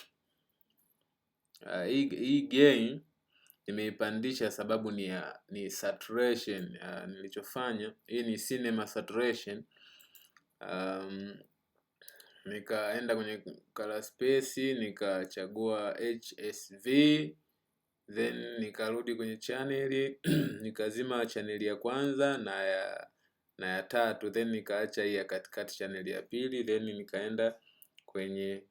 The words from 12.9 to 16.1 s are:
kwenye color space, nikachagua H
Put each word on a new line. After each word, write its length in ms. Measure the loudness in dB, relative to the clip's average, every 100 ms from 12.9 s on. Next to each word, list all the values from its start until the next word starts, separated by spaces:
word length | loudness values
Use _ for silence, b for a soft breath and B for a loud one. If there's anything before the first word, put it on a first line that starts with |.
| 0 2 0
kwenye 220 | 0 -6 -8 -14 _
color 300 | -6 -4 -4
space, 540 | -6 0 4 4 4 0 0
nikachagua 1200 | 0 -2 -2 0 0 -2 -6 -6 -2 0 0 -2 -2
H 340 | -2